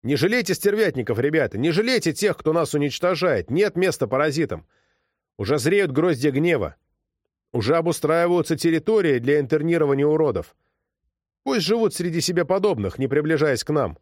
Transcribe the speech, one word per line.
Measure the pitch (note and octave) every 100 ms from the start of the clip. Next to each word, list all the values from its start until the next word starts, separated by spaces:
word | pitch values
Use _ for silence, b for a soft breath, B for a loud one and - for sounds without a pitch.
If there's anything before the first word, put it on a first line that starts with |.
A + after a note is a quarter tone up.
Не | A2+ C#3
жалейте | E3 B3 F#3+
стервятников, | F3+ G#3 G#3 G#3 C3 A2 A2
ребята, | C#3 D#3+ B2 G2
не | D3+
жалейте | E3 A#3 B3 E3+
тех, | C#3+ G3+ -
кто | D#3
нас | D#3+ D#3
уничтожает. | D3+ C#3+ - F3 E3 F3 A#2 F2
Нет | D3 G3+ E3+
места | F#3 - A#2
паразитам. | C3 D#3 D3 D3+ E2+ - _ _ _ _ _ _ -
Уже | G2+ C#3+
зреют | B2+ G3+ F#3
гроздья | B2+ - C3 D3
гнева. | C3+ E3+ D#3 E2 - _ _ _ _ _ _ _
Уже | - G2+ E3
обустраиваются | E3 D#3+ D3 E3 F3 F3 - D#3+
территории | F3 D#3+ - A3 E3+ B2+
для | A#2+ D3
интернирования | C3+ D#3 D#3+ E3+ D3 C#3 D3
уродов. | D#3 D3+ F#2 E2 _ _ _ _ _ _ _ _ _
Пусть | - B3+ D#3
живут | A3+ A3
среди | - F3 E3
себе | E3 F3
подобных, | D#3+ F#3+ G#3 C3+ G2 -
не | C3
приближаясь | C#3+ D3+ D#3+ D3+ B2
к | -
нам. | D3+ A2 E2